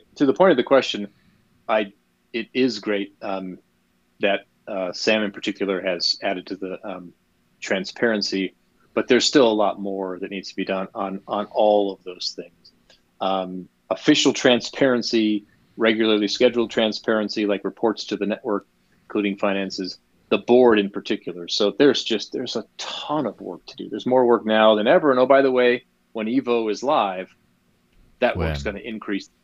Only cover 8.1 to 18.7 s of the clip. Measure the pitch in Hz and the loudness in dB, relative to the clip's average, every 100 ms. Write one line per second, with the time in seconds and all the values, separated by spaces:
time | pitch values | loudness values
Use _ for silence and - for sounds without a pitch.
8.1 | 107 104 98 92 - _ _ _ 113 - | 0 -2 -4 -4 -8 _ _ _ -6 2
9.1 | 123 - 156 117 107 101 92 98 98 92 | 2 4 4 4 4 0 -2 -6 -6 -8
10.1 | 90 95 98 - - 92 95 95 110 98 | -8 -10 -10 -10 -8 -4 -4 -6 -8 -8
11.1 | 95 - 104 104 139 107 104 98 95 90 | -8 -6 -6 -4 2 4 4 2 -6 -14
12.1 | 90 - - 85 _ _ _ _ _ _ | -12 -10 -10 -16 _ _ _ _ _ _
13.1 | _ 95 95 90 92 87 _ - - - | _ -4 -2 -4 -10 -14 _ -8 -2 2
14.1 | 147 143 - 135 120 - - 139 120 - | 4 2 2 2 2 0 -2 0 0 0
15.1 | 117 107 107 - _ _ - 113 110 110 | 0 2 0 -6 _ _ -2 0 2 2
16.1 | 107 104 - 127 117 113 - 110 104 - | 2 0 2 2 2 0 0 0 0 -2
17.1 | 110 104 - 104 98 95 - 113 104 - | 0 -2 -2 0 0 -4 -2 -2 -2 -6
18.1 | 101 101 110 120 101 - | -4 -4 -4 -4 -4 -6